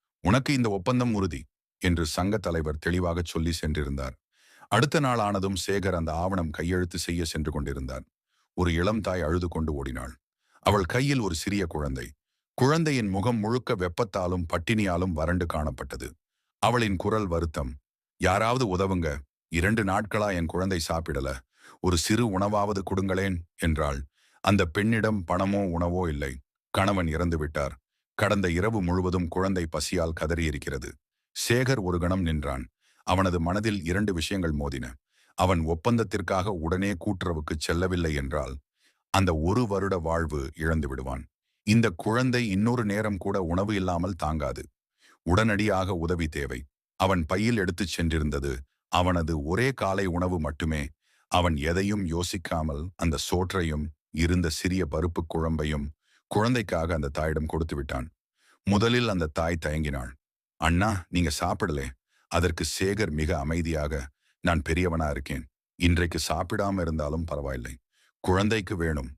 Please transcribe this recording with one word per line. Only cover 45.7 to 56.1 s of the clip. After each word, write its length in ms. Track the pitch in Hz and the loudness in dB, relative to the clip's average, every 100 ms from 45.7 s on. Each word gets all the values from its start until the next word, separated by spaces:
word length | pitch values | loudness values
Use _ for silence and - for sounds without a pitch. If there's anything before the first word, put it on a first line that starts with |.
| 95 95 92 | 2 0 -2
உதவி 320 | 80 87 82 | 0 0 0
தேவை. 320 | 76 71 64 65 _ _ - | -2 -6 -6 -12 _ _ 0
அவன் 260 | 95 95 76 | 2 2 2
பையில் 320 | 92 110 120 | 2 2 2
எடுத்துச் 360 | 92 85 98 - | 0 -2 -4 0
சென்றிருந்தது 540 | 82 78 76 71 69 65 69 _ _ | 0 2 0 0 -2 -6 -10 _ _
அவனது 460 | 85 90 90 78 80 | 2 4 2 0 -2
ஒரே 260 | 71 92 127 | 0 0 0
காலை 340 | 135 98 95 98 | 0 -2 0 0
உணவு 340 | 87 90 90 | 0 0 0
மட்டுமே. 440 | 78 73 82 78 69 - _ _ _ | -2 -2 -2 -2 -4 -10 _ _ _
அவன் 280 | 90 87 78 | 2 2 2
எதையும் 460 | 71 85 98 101 92 | 0 0 0 0 -2
யோசிக்காமல் 800 | 80 87 95 85 85 78 73 85 - | -2 -2 -4 -4 -2 -2 -4 -6 -4
அந்த 220 | 85 76 | -2 0
சோற்றையும் 680 | - 90 90 95 82 76 76 - _ | 0 0 0 0 0 -2 -4 -10 _
இருந்த 380 | - - 90 82 | 0 2 4 2
சிறிய 360 | 80 92 92 85 | 0 -2 0 0
பருப்பு 300 | 78 87 85 82 | 0 -2 -2 -4
குழம்பையும் 580 | 82 82 80 76 76 71 - _ | -2 0 0 0 -2 -4 -10 _